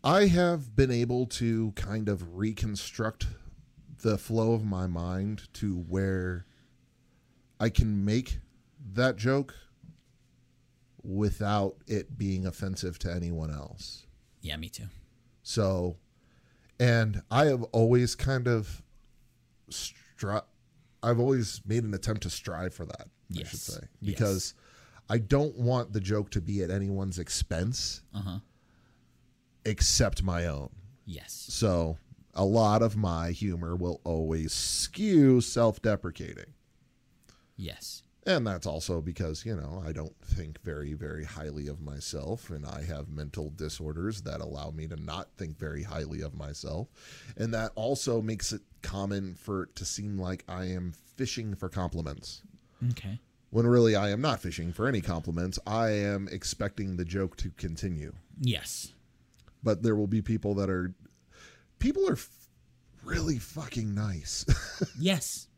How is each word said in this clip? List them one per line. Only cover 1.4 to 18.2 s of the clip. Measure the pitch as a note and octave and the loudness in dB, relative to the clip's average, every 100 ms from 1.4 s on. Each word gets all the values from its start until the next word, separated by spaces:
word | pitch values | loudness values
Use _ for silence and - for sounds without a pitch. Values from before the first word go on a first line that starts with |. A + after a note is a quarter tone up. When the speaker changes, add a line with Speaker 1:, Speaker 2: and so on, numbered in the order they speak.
| A#2 A2+ A2 G2+ | 2 2 0 -2
Speaker 1:
kind | G2+ A2 G#2 | -4 -2 0
of | G2 E2+ F2+ | -2 -4 -2
reconstruct | A2 A2 A2 G2+ - - A2 - - - - - - - - - | -2 0 -2 -2 -8 -4 -4 -2 -6 -6 -16 -20 -20 -20 -20 0
the | A2+ G#2 | 2 2
flow | - A2+ A2 | 0 2 4
of | A#2 | 2
my | G#2+ F#2 F#2 | 2 0 0
mind | E2+ F2 F#2 G2+ G#2+ - | -2 -2 -2 -2 -4 -10
to | - G#2 F2+ | -6 -2 -2
where | E2+ F#2 F#2+ F#2 F2+ F2 - _ _ _ _ _ _ _ _ _ _ _ | -2 0 2 0 -2 -4 -8 _ _ _ _ _ _ _ _ _ _ _
I | A2+ | 4
can | - G#2+ G#2 | 6 4 2
make | G2+ A2+ C3 - - _ _ _ A#2+ | 2 2 0 -6 -8 _ _ _ -6
that | G2 C3 G2+ | 2 2 2
joke | A#2 C3+ C3+ - - _ - - _ _ _ _ _ _ _ _ _ - | 2 2 0 -12 -20 _ -20 -20 _ _ _ _ _ _ _ _ _ -16
without | - F#2+ G#2 - G#2 G#2 G2 - - | -4 2 2 2 0 2 2 -2 -4
it | G#2+ - A2 | -4 -4 -4
being | G2 F#2+ F#2 | 0 0 -2
offensive | - F#2+ F#2+ F#2 E2 | -4 -6 -4 -6 -4
to | F#2 | -4
anyone | F2 E2+ E2 D#2 | -2 -2 -2 -4
else. | D2 C#2+ - - - - - _ _ | -6 -10 -12 -14 -14 -20 -20 _ _
Speaker 2:
Yeah, | - D#2 | -8 -6
me | E2+ | -8
too. | - G2+ - - _ _ _ | -12 -14 -16 -20 _ _ _
Speaker 1:
So, | - - G2 F#2 F2+ E2+ _ _ _ _ _ _ _ _ | -4 2 2 2 0 -4 _ _ _ _ _ _ _ _
and | B2 A#2 A2 G#2 - | 6 6 4 0 0
I | A#2 D3+ | 4 6
have | C3 | 4
always | A2+ A2+ A2+ B2 A#2+ | 2 6 8 8 6
kind | - | 2